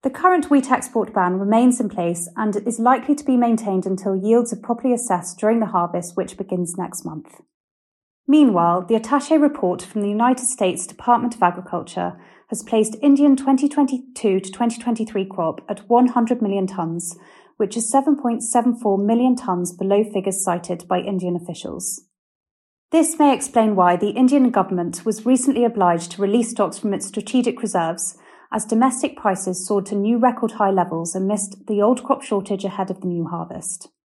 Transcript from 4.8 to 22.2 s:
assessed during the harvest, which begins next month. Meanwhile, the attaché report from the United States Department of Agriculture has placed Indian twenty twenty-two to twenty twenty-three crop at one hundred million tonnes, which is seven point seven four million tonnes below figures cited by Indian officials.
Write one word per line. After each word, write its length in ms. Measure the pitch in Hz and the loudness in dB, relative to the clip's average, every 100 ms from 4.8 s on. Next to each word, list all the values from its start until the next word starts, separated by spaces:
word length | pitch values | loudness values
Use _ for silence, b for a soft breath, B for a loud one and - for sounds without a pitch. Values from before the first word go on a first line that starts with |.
| 262 | 0
assessed 440 | 240 - 180 170 - | -2 0 -4 -4 -2
during 220 | 214 233 | 0 0
the 60 | 214 | 0
harvest, 500 | 180 175 175 170 - | -2 -2 -4 -6 -6
which 220 | 185 - | -8 -10
begins 400 | 190 185 170 175 | -6 -4 -4 -6
next 260 | 175 - | -8 -10
month. 380 | 165 156 - - _ _ _ _ _ _ _ _ - | -12 -12 -16 -20 _ _ _ _ _ _ _ _ 4
Meanwhile, 600 | 302 269 180 170 175 180 | 6 6 6 4 2 0
the 100 | 220 | -2
attaché 420 | 220 277 269 320 | 2 -2 4 4
report 400 | 294 294 180 180 | 4 2 -2 -2
from 200 | - 214 | -6 -4
the 60 | 202 | -2
United 380 | 208 240 254 - | 2 2 2 -2
States 420 | - 190 180 - | 0 -2 -2 -10
Department 480 | - - 240 247 - | -6 0 2 0 0
of 80 | |
Agriculture 760 | 175 175 185 175 - - 180 - b b b | 0 0 -8 -8 -6 -6 -6 -8 b b b
has 160 | 214 | -10
placed 320 | - 226 220 - | -2 0 0 2
Indian 340 | 285 277 294 269 | 4 6 6 4
twenty 320 | - 262 285 | 2 2 2
twenty-two 720 | 294 277 254 - - 214 190 | 2 0 0 -6 -2 0 0
to 100 | 190 | -2
twenty 320 | - 233 226 | -2 -2 -2
twenty-three 440 | 240 220 220 202 190 | -4 -4 -2 -4 -6
crop 340 | - 160 - - | -4 -4 -4 -10
at 220 | 202 - | -12 2
one 180 | 240 247 | 4 6
hundred 340 | 240 226 240 | 2 2 0
million 260 | 208 196 190 | 0 0 -2
tonnes, 500 | 190 165 170 - - b b b _ | -4 -6 -6 -8 -14 b b b _
which 160 | 196 233 | -4 -2
is 160 | 226 | 0
seven 240 | 269 269 285 | 2 2 0
point 220 | 240 226 | 0 -4
seven 320 | - 247 240 | 0 0 2
four 240 | 233 214 196 | 0 0 0
million 380 | 202 233 254 247 | 2 2 2 0
tonnes 420 | - 180 175 - | -2 -2 -4 -4
below 240 | 190 202 | 0 2
figures 400 | 220 202 196 185 | 2 -2 -4 -2
cited 440 | - 175 170 175 - | -2 -4 -4 -10 -2
by 120 | 180 | -4
Indian 340 | 196 190 180 175 | -2 -4 -4 -4
officials. 680 | 175 165 - - - - _ _ | -6 -12 -10 -10 -10 -10 _ _